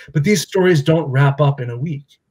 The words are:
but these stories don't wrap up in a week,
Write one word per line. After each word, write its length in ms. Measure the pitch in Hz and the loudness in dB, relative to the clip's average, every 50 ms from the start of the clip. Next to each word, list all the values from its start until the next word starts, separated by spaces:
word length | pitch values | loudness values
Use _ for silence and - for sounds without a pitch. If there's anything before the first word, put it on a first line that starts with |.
| - - - | -20 -6 -4
but 100 | 151 143 | -2 0
these 160 | 202 208 160 | 2 0 0
stories 400 | - - - 190 180 185 175 147 139 | -2 -4 -2 0 2 4 2 2 2
don't 280 | 160 160 170 151 143 | 2 0 0 0 -2
wrap 300 | 127 135 143 139 135 - | 0 2 2 2 2 2
up 200 | 147 139 139 - | 0 0 0 -2
in 80 | 123 120 | -6 -10
a 60 | 120 | -8
week, 300 | 120 143 175 143 143 - _ _ _ _ _ | -8 -8 -8 -8 -10 -12 _ _ _ _ _